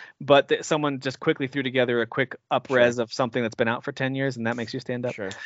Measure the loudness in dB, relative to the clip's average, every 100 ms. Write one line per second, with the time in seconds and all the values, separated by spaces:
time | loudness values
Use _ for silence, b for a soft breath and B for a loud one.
0 | B -6 6 6 6 0 0 0 0 -2
1 | -6 -2 -2 -2 -2 -4 -2 0 2 2
2 | 0 -2 -4 -6 -4 -2 2 4 4 4
3 | -2 -2 -2 -2 -2 0 0 0 -4 -4
4 | -4 -2 -4 -2 -4 -4 -6 -8 -6 -4
5 | -4 -6 -8 -10